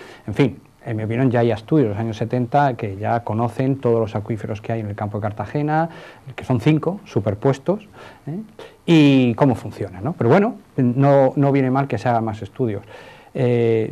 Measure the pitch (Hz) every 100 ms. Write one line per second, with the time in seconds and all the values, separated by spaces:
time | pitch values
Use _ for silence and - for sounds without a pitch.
0 | - - - 104 139 - - _ - 107
1 | 110 117 131 120 117 107 - 160 113 101
2 | 113 107 113 127 120 143 143 117 107 95
3 | 107 117 - 107 120 - 135 135 120 113
4 | 107 107 107 110 117 104 - 113 104 101
5 | 104 104 104 107 107 147 147 156 165 -
6 | - - - - - 123 151 156 165 202
7 | - 123 107 98 135 135 - 208 - -
8 | - - - 175 220 - - - - 165
9 | 143 135 123 110 143 110 104 - 98 90
10 | 123 175 117 175 214 277 - - 123 120
11 | 139 139 131 147 139 139 131 131 139 107
12 | 127 117 113 107 98 - 120 101 - -
13 | - - - - 123 120 113 113 107